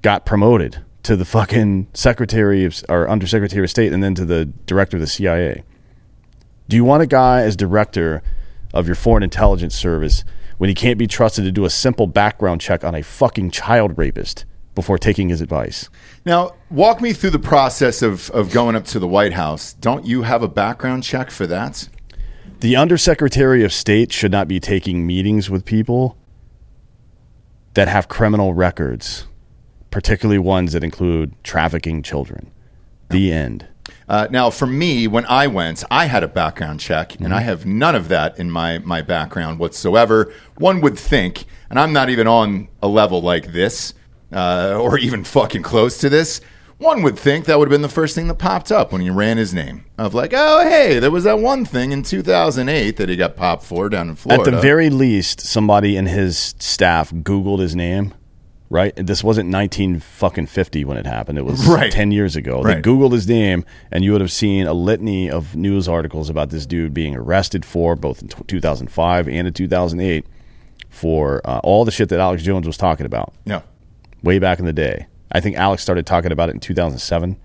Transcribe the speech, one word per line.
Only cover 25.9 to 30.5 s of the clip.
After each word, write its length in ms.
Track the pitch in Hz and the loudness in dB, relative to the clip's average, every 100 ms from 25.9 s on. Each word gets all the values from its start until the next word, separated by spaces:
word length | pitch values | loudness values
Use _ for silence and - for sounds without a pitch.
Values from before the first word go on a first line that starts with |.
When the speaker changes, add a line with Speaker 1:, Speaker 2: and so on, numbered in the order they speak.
| 120 127 - _ - - _ - - - _ - _ _ - _ - _ - | 0 -2 -4 _ -20 -20 _ -20 -20 -20 _ -20 _ _ -20 _ -20 _ 0
Speaker 1:
that 120 | 92 | 2
have 200 | 101 - | 2 -2
criminal 460 | - 110 104 95 | 0 2 2 0
records, 760 | 87 90 - 71 58 - - - - - - - - - | 2 0 0 -6 -6 -10 -12 -16 -20 -20 -20 -20 -20 -8
particularly 480 | 104 - 104 110 101 | -4 0 0 2 2
ones 340 | 90 | 2